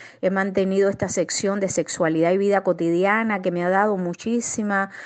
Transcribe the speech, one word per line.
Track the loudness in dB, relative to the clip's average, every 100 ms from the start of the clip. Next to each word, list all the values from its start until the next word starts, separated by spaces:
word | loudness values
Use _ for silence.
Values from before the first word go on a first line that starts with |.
| -20 -4
he | -2
mantenido | 0 0 0 2 2 2
esta | 0 -2
sección | -2 -2 -2 -2 -2
de | -2
sexualidad | -2 -4 -2 0 2 2
y | 2
vida | 2 2
cotidiana | 2 0 0 2 2 2 0 -2
que | -2
me | 0
ha | 2
dado | 2 2 0
muchísima | -4 -4 -4 -2 -2 -6 -2 -2 -2 -8